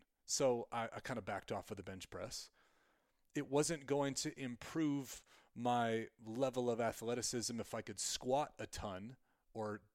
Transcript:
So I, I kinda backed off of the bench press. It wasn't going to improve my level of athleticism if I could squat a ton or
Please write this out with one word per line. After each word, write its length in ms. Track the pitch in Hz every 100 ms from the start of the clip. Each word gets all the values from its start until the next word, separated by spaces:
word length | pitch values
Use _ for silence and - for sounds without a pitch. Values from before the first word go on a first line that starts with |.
| _ _
So 440 | - - 135 120 -
I, 140 | 120
I 160 | 113 107
kinda 180 | - 117
backed 300 | 98 98 -
off 200 | 104 -
of 40 | 98
the 60 |
bench 260 | 95 95 -
press. 420 | 90 101 - - _ _ _ _ _ _ _ _
It 160 | 151 135
wasn't 360 | 139 151 160 131
going 280 | 143 139
to 260 | 131 151 143
improve 800 | 135 120 - 160 151 143 127 - - - - 117
my 500 | 120 120 117 113 110 -
level 460 | 110 117 135 123 123
of 100 | 113
athleticism 800 | 113 - 113 123 110 123 110 117
if 160 | 104
I 60 | 113
could 180 | 107 98
squat 540 | - - 123 135 147 -
a 100 | -
ton 500 | - 104 92 107 127 _ _ _
or 280 | 110 107 104 -